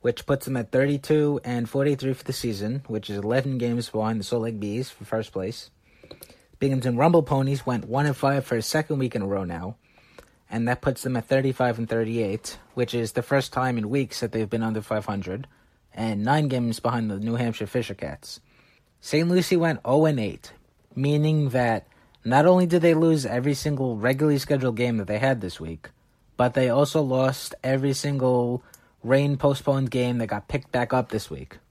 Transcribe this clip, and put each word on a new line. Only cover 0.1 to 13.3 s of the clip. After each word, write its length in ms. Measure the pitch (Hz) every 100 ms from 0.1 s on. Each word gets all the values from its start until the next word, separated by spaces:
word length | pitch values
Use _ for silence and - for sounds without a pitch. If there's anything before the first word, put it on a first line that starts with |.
| 117
puts 220 | - 139 -
them 100 | 131
at 160 | 110
thirty-two 680 | 131 139 143 - 151 147 143
and 240 | 123 123 113
forty-three 460 | 139 143 139 135
for 100 | 127
the 80 | -
season, 500 | 131 120 101 107 135 135
which 240 | 107 -
is 80 | 101
eleven 400 | 101 123 135 131
games 320 | 120 120 113
behind 280 | 107 107 113
the 60 |
Salt 200 | 98 120
Lake 140 | 113 113
Bees 300 | 101 107 131
for 160 | -
first 280 | 107 110 110
place. 380 | 95 95 113 - _ _ _ - - - - _ _
Binghamton 380 | 139 135 127 120
Rumble 260 | 156 170
Ponies 440 | 151 139 135 139 -
went 200 | 233 -
one 200 | 131 147
and 100 | 135
five 300 | 139 139 131
for 100 | 120
a 60 |
second 360 | 107 156 156 147
week 160 | 127
in 60 | 117
a 60 | 98
row 180 | 98
now, 320 | 92 85 90 110 _ _ _ - - _ _
and 180 | 117 117
that 140 | 123
puts 220 | 139 127
them 140 | 131 127
at 100 | -
thirty-five 520 | 135 135 127 127 117
and 100 | 113
thirty-eight, 680 | 113 113 117 104 107 - - _
which 220 | - 120
is 180 | 120 117
the 100 | -
first 300 | 120